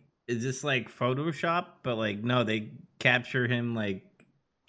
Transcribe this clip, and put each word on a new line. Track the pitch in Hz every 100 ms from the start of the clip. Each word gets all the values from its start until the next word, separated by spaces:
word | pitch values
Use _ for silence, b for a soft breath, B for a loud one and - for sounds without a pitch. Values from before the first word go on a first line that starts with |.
| _ _ -
"Is | 120
this, | 127 131
like, | 147 131 110
Photoshop?" | - 123 131 160 147 170 170 180 -
But, | - 113
like, | 107 101
no, | 117 127
they | 110 110 107 - - _
capture | 131 123 123 131 120
him, | 120 120 113
like, | 104 95 - _ _ _ _ _